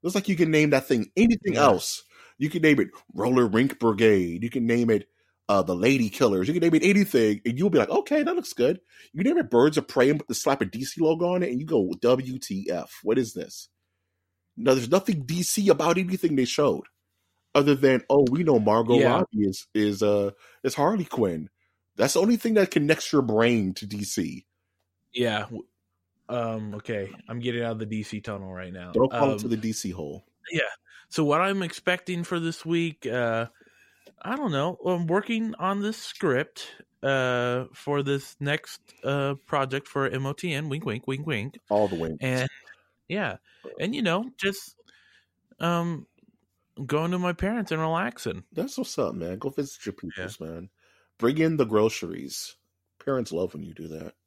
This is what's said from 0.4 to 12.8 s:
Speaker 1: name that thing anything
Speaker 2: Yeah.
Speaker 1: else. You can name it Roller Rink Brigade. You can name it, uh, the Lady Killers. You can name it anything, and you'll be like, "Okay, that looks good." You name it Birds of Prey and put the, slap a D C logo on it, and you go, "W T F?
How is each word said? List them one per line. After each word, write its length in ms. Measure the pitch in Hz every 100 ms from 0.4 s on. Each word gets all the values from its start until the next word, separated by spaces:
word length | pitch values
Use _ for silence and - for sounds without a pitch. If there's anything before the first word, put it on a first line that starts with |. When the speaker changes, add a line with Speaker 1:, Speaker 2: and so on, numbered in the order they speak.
| 165
Speaker 1:
name 200 | 156 151
that 160 | 135 -
thing 240 | 123 107 -
anything 380 | 233 113 101
Speaker 2:
Yeah. 100 | 98
Speaker 1:
else. 400 | 143 92 - - _ - - _
You 100 | 147
can 140 | 175
name 180 | 156 139
it 80 | 98 - _
Roller 340 | - 113 127 117
Rink 320 | 110 135 -
Brigade. 640 | 120 104 113 101 87 85
You 60 | 113
can 160 | 131 117
name 220 | 120 117
it, 180 | 104 - _ _ _ -
uh, 140 | 101
the 120 | 87 87
Lady 320 | 110 139 110
Killers. 400 | - 123 95 95
You 60 |
can 80 | 170
name 120 | 170
it 100 | 156
anything, 580 | 180 202 196 131 110 104
and 140 | 120 123
you'll 100 | 196
be 80 | 156
like, 120 | 104
"Okay, 320 | - - 302
that 120 | 294 359
looks 160 | -
good." 260 | - 247 - _ - -
You 100 | 143
name 120 | 214 339
it 140 | -
Birds 260 | 117 143 151
of 100 | -
Prey 200 | 139 131
and 100 | 147
put 100 | -
the, 60 |
slap 280 | 117 - 139
a 20 |
D 200 | 98 107
C 160 | 135 -
logo 320 | 156 165 175
on 80 | 180
it, 80 | 175
and 100 | 123
you 60 | 156
go, 240 | 147 92 -
"W 380 | 117 131 131 131
T 320 | - 98 98
F? 300 | 87